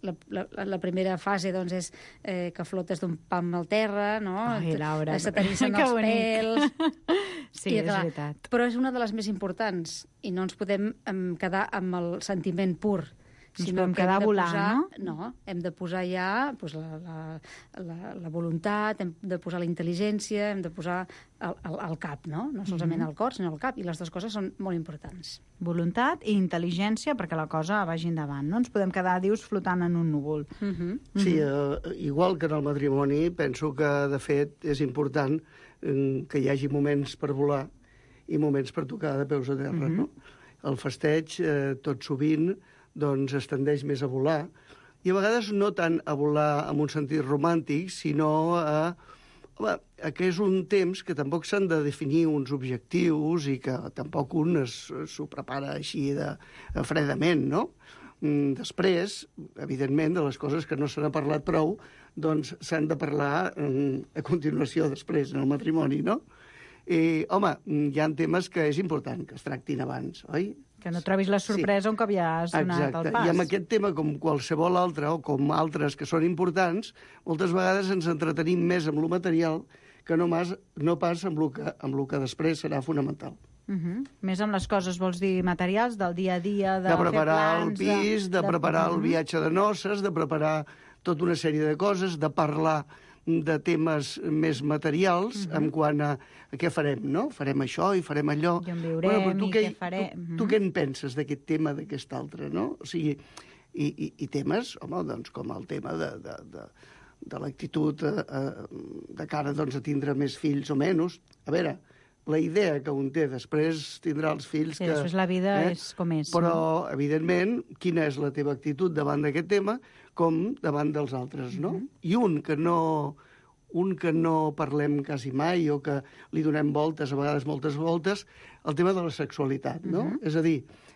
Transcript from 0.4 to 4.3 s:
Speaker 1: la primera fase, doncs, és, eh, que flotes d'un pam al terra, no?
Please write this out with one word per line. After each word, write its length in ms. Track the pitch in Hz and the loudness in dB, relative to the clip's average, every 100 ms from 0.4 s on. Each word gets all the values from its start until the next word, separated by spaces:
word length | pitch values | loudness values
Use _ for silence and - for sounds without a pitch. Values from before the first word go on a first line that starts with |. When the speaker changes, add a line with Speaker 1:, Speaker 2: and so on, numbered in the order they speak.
| - - | -6 -8
Speaker 1:
la 140 | 196 185 | -4 -4
primera 380 | 185 180 185 180 | -2 0 0 0
fase, 360 | 196 202 190 | 0 0 0
doncs, 180 | 185 180 | -2 -2
és, 180 | 185 170 - - - | -4 -6 -12 -20 -14
eh, 320 | - 185 175 | -6 -4 -4
que 140 | 170 165 | -6 -6
flotes 340 | 190 175 175 | -4 -4 -4
d'un 160 | 180 160 | -4 -6
pam 380 | - 180 175 | -4 -2 0
al 100 | 175 165 | -2 0
terra, 520 | 214 220 202 202 220 | 0 2 0 0 -2
no? 160 | 202 | -2